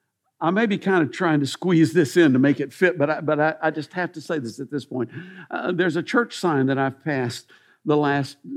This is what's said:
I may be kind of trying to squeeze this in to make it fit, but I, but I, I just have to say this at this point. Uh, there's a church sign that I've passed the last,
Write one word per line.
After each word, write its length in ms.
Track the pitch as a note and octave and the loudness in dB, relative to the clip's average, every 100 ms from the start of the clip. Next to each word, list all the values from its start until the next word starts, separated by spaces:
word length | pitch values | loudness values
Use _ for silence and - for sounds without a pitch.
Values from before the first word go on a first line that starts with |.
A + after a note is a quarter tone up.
| _ _ _ _ | _ _ _ _
I 100 | D#3+ | -2
may 140 | F#3+ | 0
be 140 | A#3 G3+ | 0 0
kind 240 | G3 F#3 | 0 2
of 100 | D3+ | 0
trying 280 | - F3+ D3+ | -2 0 0
to 60 | C3+ | 0
squeeze 460 | - F3 E3 D#3+ | -4 2 4 4
this 240 | E3+ C#3+ F3+ | 4 2 4
in 160 | D#3+ | 4
to 60 | B2+ | 6
make 220 | C#3+ C#3 | 4 2
it 120 | C#3 | -4
fit, 240 | - F3+ E3+ | 0 0 2
but 140 | C#3+ | 0
I, 100 | D3+ | 0
but 200 | D3+ D3 | -2 0
I, 160 | D#3 D#3 | 0 0
I 100 | D#3+ | -2
just 220 | D#3 C#3+ | -4 -6
have 200 | F3+ F3 | -6 -6
to 100 | D#3 | -8
say 160 | - D#3+ | -6 -6
this 200 | A#2 A#2 | -6 -10
at 120 | C3+ | -8
this 160 | D3 - | -8 -6
point. 240 | B2 A#2 C3+ F3+ - - | -6 -6 -8 -16 -18 -12
Uh, 220 | - - | -6 -4
there's 240 | F3 F3+ D#3+ | 0 0 -2
a 60 | |
church 320 | E3 C4 A3 | 0 -2 -2
sign 300 | - F3+ C#3+ C3 | -2 0 0 0
that 120 | C#3 | 0
I've 260 | C3+ - | -2 -4
passed 460 | D#3+ C3+ A#2+ - - _ _ _ | -4 -2 -4 -6 -16 _ _ _
the 120 | - D3 | 0 2
last, 420 | D3 C#3+ C3+ - - | 2 0 -4 -10 -14